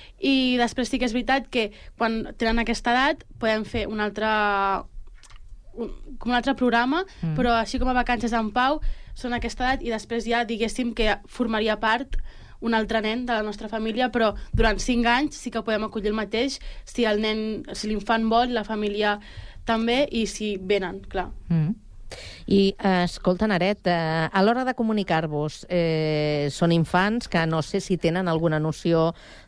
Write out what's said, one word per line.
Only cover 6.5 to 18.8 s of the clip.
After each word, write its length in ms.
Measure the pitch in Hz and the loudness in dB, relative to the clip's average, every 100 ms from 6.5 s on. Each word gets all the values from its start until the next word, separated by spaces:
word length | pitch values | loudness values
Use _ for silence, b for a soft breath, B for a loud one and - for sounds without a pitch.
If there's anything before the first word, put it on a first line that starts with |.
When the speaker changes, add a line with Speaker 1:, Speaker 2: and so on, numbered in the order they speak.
| 269 | 2
Speaker 1:
programa, 480 | 247 233 247 320 381 B | 4 4 2 0 -2 B
Speaker 2:
Mm. 140 | 165 160 | -4 0
Speaker 1:
però 180 | 247 233 | 2 2
així 200 | 220 254 | 0 0
com 100 | 247 | 2
a 40 | |
vacances 380 | 247 240 240 240 | 2 2 0 0
en 180 | 226 220 | 0 0
pau 280 | 226 262 302 B B B | 0 2 2 B B B
són 200 | - 247 | -10 -6
aquesta 300 | 240 233 - 254 | -4 -4 -2 -2
edat 180 | 269 | 0
i 60 | 233 | -2
després 360 | 220 208 233 226 | -4 -4 -4 0
ja, 180 | 233 226 | 0 0
diguéssim, 480 | 226 220 - 240 | -2 -2 -2 -2
que 240 | 233 214 214 - | 0 0 0 -4
formaria 520 | - 233 220 220 208 | -4 -2 0 0 0
part 380 | 214 226 262 - B B B B | 2 0 0 -2 B B B B
un 120 | 233 | 0
altre 280 | 226 214 220 | 0 2 0
nen 240 | 214 233 247 | 0 -2 -2
de 80 | |
la 100 | 226 | -2
nostra 240 | 214 208 220 | -2 -6 -6
família, 400 | 220 220 220 254 | -4 -4 0 0
però 220 | 247 220 202 B | 2 2 0 B
durant 260 | - 220 196 | 2 4 2
cinc 260 | - 240 233 | 0 2 4
anys 300 | 240 294 - | 2 0 -4
sí 160 | 240 | -6
que 100 | 226 | -4
podem 220 | 220 214 | -2 -2
acollir 240 | 214 220 208 | -2 -2 -2
el 40 | 214 | -2
mateix 440 | 202 220 254 - B B - | -2 0 -2 -2 B B -10
si 180 | - 220 | 0 2
el 160 | 208 | 2
nen, 420 | 220 220 220 214 - | 0 -2 -2 -6 -8
si 140 | 196 214 | -8 -4
l'infant 400 | 214 202 226 220 | -4 2 2 4
vol, 240 | 226 247 | 4 2
la 100 | 233 | 0
família 560 | 208 214 | -2 -2